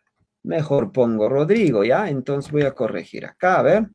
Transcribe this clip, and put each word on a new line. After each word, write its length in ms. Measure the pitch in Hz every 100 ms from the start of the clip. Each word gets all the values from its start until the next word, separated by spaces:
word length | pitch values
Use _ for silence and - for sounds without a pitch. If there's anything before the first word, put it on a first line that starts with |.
| _ _ _ _
mejor 500 | - 165 - 143 107
pongo 340 | 131 120 110 107
Rodrigo, 560 | 135 156 220 180 113
¿ya? 260 | 107 151 208
Entonces 400 | 139 127 139 139
voy 120 | 147
a 120 | 143
corregir 520 | - 113 90 - - -
acá, 340 | - 180 175
a 40 |
ver. 260 | 127 196 220